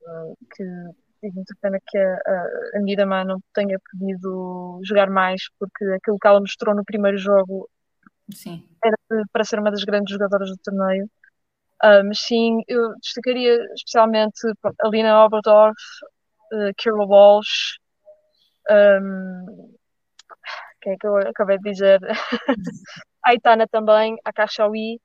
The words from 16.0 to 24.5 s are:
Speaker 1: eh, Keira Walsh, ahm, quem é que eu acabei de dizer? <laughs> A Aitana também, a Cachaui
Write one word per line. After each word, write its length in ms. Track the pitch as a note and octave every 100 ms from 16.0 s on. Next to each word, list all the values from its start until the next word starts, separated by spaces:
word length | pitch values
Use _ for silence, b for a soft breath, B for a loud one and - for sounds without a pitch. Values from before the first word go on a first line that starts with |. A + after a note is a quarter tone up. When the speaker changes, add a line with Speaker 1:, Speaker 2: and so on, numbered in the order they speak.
| - _ _ _ _
Speaker 1:
eh, 200 | A3 G3+ G3
Keira 200 | A#3 G#3+
Walsh, 800 | G3+ G3+ G3+ G#3 G#3+ - - - _ _ _ _ _ _ _ _ -
ahm, 800 | G#3 G3+ G3 G3 F#3+ F#3 F3+ F#3 F#3+ - _ _ _ _ _ _ - B B B _
quem 120 | -
é 20 | F#3+
que 100 | G#3
eu 100 | G3+
acabei 420 | G3 - G3 G3
de 120 | G#3
dizer? 300 | F#3+ G3 G3
<laughs> 1120 | F#3 G#3+ - A#3+ - A3+ F3+ - - - - _
A 60 | B3
Aitana 360 | A#3+ A#3+ A3 A3
também, 480 | A3 G#3+ G#3+ A3 A3+
a 80 | A3+
Cachaui 680 | G#3+ G#3+